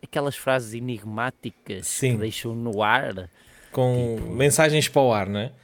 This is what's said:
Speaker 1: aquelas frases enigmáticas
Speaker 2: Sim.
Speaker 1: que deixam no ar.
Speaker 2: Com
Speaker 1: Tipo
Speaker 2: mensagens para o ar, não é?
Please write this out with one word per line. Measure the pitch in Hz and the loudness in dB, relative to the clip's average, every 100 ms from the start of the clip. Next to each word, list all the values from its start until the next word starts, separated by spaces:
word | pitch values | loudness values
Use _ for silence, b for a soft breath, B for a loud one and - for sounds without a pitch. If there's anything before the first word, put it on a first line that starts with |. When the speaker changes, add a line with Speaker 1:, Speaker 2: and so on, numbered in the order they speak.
Speaker 1:
aquelas | - 156 143 - | -6 -4 -2 -2
frases | 135 131 110 | 0 0 -2
enigmáticas | 117 123 110 107 107 127 - 117 - - 95 - | -8 -8 -8 -8 -6 -6 -6 -14 -14 -12 -8 -6
Speaker 2:
Sim. | - 127 | 0 0
Speaker 1:
que | 110 | 0
deixam | 110 - 117 | -2 -6 -8
no | 117 120 104 | -6 -4 0
ar. | 104 127 131 92 90 b b b b | 4 4 0 -8 -12 b b b b
Speaker 2:
Com | 131 123 123 120 110 | 0 0 2 -2 -4
Speaker 1:
Tipo | 110 | -4
Speaker 2:
mensagens | 113 143 160 156 151 - | 2 4 6 4 4 2
para | 143 | 4
o | 127 | 4
ar, | 104 95 | 4 0
não | 104 | -4
é? | 113 - | -6 -10